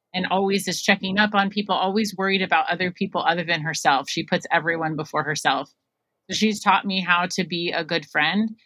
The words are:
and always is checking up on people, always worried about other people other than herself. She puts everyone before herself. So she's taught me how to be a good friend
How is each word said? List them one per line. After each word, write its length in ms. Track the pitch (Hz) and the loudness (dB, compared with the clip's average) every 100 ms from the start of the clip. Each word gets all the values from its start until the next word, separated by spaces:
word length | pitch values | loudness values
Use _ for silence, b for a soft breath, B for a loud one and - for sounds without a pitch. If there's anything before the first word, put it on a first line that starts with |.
| _ | _
and 120 | 185 180 | -6 -2
always 400 | 190 196 196 196 | 0 2 0 -2
is 140 | 175 | -2
checking 360 | - 202 190 190 | 2 2 2 2
up 140 | 214 208 | 2 2
on 140 | 196 | 0
people, 260 | 202 202 175 | -2 -2 0
always 400 | 190 202 208 185 | 0 0 -2 -2
worried 240 | 190 190 | 0 0
about 280 | 185 170 - | 2 2 2
other 220 | 175 180 | -2 -2
people 300 | - 196 175 | -2 -2 0
other 200 | 160 170 | 0 0
than 180 | 165 165 | 0 -2
herself. 480 | 156 160 156 139 135 | -2 0 2 2 0
She 140 | - | -6
puts 220 | 156 180 - | -2 -4 0
everyone 440 | 170 160 165 160 156 | 0 0 -2 -2 -4
before 260 | 151 151 | -4 -4
herself. 480 | 151 147 147 135 143 _ _ _ _ _ - | -2 0 0 0 -2 _ _ _ _ _ -8
So 60 | 180 | 0
she's 260 | 214 208 | 0 2
taught 220 | 208 185 196 | 2 2 2
me 160 | 190 | -2
how 260 | 180 175 180 | 2 2 2
to 120 | - 170 | -2 -2
be 260 | 170 170 | -2 -2
a 120 | 165 160 | -4 -2
good 200 | 165 160 | -4 -2
friend 420 | 156 151 196 220 220 | 0 0 2 -2 -4